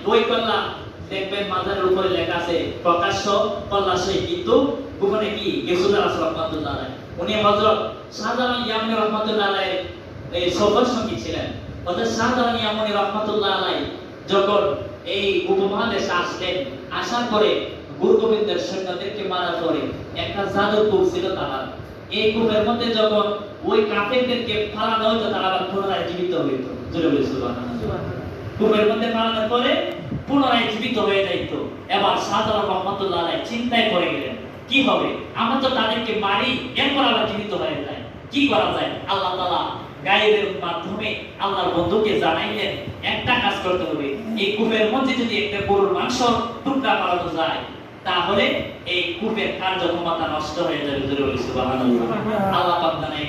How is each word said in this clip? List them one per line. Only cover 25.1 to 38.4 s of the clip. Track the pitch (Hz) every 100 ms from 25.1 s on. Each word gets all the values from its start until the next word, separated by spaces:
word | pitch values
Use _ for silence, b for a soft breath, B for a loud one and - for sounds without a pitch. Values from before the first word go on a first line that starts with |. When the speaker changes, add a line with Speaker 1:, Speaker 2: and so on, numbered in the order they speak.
Speaker 1:
হইতো, | 226 -
তারা | - 185
আবার | 185 185
পুনরায় | 196 196 175 -
জীবিত | 180 180
হইতো, | 160 139 127 - - -
জোরে | 165 160
বলি, | 139 127
সুবহানাল্লাহ। | - 123 120 - 120 107 - - - - - - -
কূপের | 214 208 214
মধ্যে | 220 233
ফালানোর | 226 226 226 220
পরে | 240 269 320 - - - - -
পুনরায় | 277 254 233 214
জীবিত | 214 247 220
হয়ে | 196 196
যাইত। | 196 170 147 143 - - -
এবার | 190 196 -
শাহজালাল | - 208 214 208 202
রহমতুল্লাহ | 180 190 196 190 170
আলাইহি | 170 -
চিন্তায় | - 233 240 233 220
পড়ে | - 165
গেলেন, | - - - - - -
"কি | -
হবে? | - - - - -
আমরা | - 233 269 262
তো |
তাদেরকে | 233 220 226 233 196
মারি, | 196 202 247 262 - -
এরপর | 285 285
আবার | 240 220 214
জীবিত | 202 -
হয়ে | 180 - -
যায়, | - - - - -
কি | 285